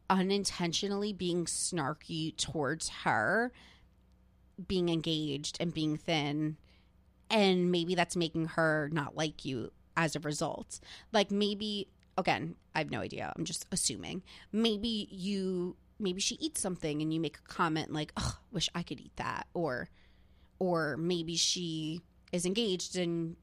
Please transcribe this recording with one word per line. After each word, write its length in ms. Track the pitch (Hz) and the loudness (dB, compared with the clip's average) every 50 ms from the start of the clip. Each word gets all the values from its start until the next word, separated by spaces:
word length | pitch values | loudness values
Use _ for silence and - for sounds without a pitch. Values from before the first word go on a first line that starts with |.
| _ - | _ 2
unintentionally 1000 | 190 190 185 190 196 202 190 - - - 180 170 156 - 208 196 202 202 208 214 202 | 4 4 4 4 2 2 2 0 -2 0 0 0 0 0 -2 -2 -2 -2 -2 -2 -2
being 340 | 175 190 175 170 175 170 | -2 -2 0 0 0 0
snarky 880 | - - - - - 185 170 139 131 151 - - - 170 160 160 160 - | 0 -2 -2 -2 -2 0 0 0 0 -2 -6 -8 -6 -4 -2 -2 -2 -2
towards 520 | - - - - 160 143 127 156 160 - - - - - | -4 -4 -4 -2 0 0 0 0 -2 -4 -6 -6 -2 0
her, 480 | 170 123 110 107 123 185 220 233 247 - - - - - - - - _ _ _ _ _ _ _ _ _ _ - - _ - 175 | 2 4 4 4 4 4 2 2 0 -4 -10 -18 -20 -20 -20 -20 -20 _ _ _ _ _ _ _ _ _ _ -20 -18 _ -12 -4
being 220 | - 202 185 175 170 | 0 2 2 4 4
engaged 680 | 165 165 151 170 160 156 156 151 139 143 151 - - - | 4 2 2 2 0 2 0 0 -2 -2 -4 -6 -4 -2
and 120 | 170 175 156 | -2 -2 0
being 240 | 160 156 156 151 | 0 0 0 0
thin, 600 | 156 - - 165 151 143 147 147 151 156 151 156 - - - - - - _ _ _ _ _ _ _ - - | 0 0 0 0 2 2 0 0 0 0 -2 -2 -6 -12 -20 -20 -20 -20 _ _ _ _ _ _ _ -4 2
and 400 | 226 220 202 190 185 180 175 180 | 4 6 6 6 6 6 6 4
maybe 240 | 180 175 165 170 185 | 4 4 2 2 4
that's 220 | 175 175 - - | 2 2 2 2
making 300 | 180 170 160 - 165 160 | 2 0 2 2 0 0
her 420 | 160 - 170 160 156 156 156 147 143 160 | 0 2 4 4 4 4 4 2 2 0
not 240 | 156 143 120 - | 0 0 0 -2
like 280 | 147 160 156 - - - | -2 -2 -2 -2 -4 -6
you 280 | 143 131 117 - - - - - _ - | -4 -4 -4 -4 -6 -10 -14 -20 _ 0
as 180 | 160 165 156 - | 0 2 2 0
a 60 | 196 | -2
result. 600 | 170 151 151 - 170 143 - - - - - - - - - - - - - | -2 -2 -2 -2 -2 -2 -2 -4 -8 -10 -12 -14 -14 -16 -18 -18 -6 2 4
Like, 180 | 214 202 - | 4 4 4
maybe, 580 | 202 202 208 202 208 196 214 214 208 202 - - _ _ _ _ _ - | 2 2 2 2 0 -2 -4 -4 -4 -4 -6 -8 _ _ _ _ _ 0
again, 380 | 185 185 139 98 131 165 - - - _ - | 2 2 2 2 0 -4 -8 -10 -14 _ -4
I 40 | 156 | -4
have 100 | 156 147 | -2 -2
no 100 | - 110 | -2 -4
idea, 320 | 92 - - - 98 73 - | -4 -4 -6 -6 -6 -6 -4
I'm 100 | - 156 | -6 -6
just 200 | 175 170 - - - 196 | -4 -6 -6 -6 -4 -2
assuming. 500 | 175 - - - - 85 - 156 185 - - - - - - - | -2 0 0 -2 -4 -6 -8 -8 -8 -10 -12 -16 -20 -12 -4 0
Maybe 560 | 214 233 226 214 202 214 233 226 214 208 - | 2 2 2 2 0 -2 -4 -4 -4 -6 -8
you, 680 | 196 190 180 202 202 196 190 185 185 180 175 180 - - _ - _ - | -8 -8 -4 -4 -2 -2 -2 -2 -2 -2 -2 -4 -6 -10 _ -20 _ -4
maybe 220 | 214 185 180 196 | -2 -2 -2 0
she 140 | - - - | -2 -2 -2
eats 240 | - - 320 - - | -2 -4 -4 -4 -2
something 400 | - 190 180 170 - 151 147 151 | -2 -2 -2 -2 -2 -2 -2 0
and 120 | 156 156 156 | 0 0 0
you 60 | 160 | 0
make 180 | 165 147 - - | -2 -2 -4 -8
a 140 | - - - | -14 -10 -2
comment 400 | - 180 160 156 160 - - 143 | 0 0 2 2 0 -2 -2 -4
like, 200 | 156 151 - - - | -4 -4 -4 -4 -4
"Ugh, 160 | - - - - - - - | -4 -4 -4 -6 -10 -8 -4
wish 160 | 160 - - - | -2 -2 -2 -2
I 80 | 170 170 | -4 -6
could 180 | - 156 - | -6 -8 -10
eat 160 | - - - | -12 -12 -10
that," 300 | - 135 117 113 - - - - | -6 -6 -4 -4 -6 -8 -6 -4
or, 340 | 175 170 147 123 - - - - - - - - - - - - - - - - - | -2 0 0 0 -2 -6 -8 -12 -18 -20 -20 -20 -20 -20 -20 -20 -20 -20 -16 -4 -2
or 380 | 190 180 175 165 156 147 131 135 | 0 2 4 2 2 0 0 0
maybe 380 | 165 175 180 170 165 165 170 | 0 0 0 0 0 0 0
she 680 | 160 - - - 185 175 165 160 156 156 156 160 175 - - _ - - - - | 2 2 2 2 0 -2 -2 -2 -4 -4 -4 -6 -8 -10 -14 _ -20 -10 -4 -2
is 120 | 175 170 | 0 0
engaged 520 | 185 185 226 240 208 185 175 - - - | 0 2 2 2 2 0 -2 -2 -4 -2
and 400 | 185 180 170 170 170 165 165 170 - | -2 0 0 0 0 -2 -4 -6 -10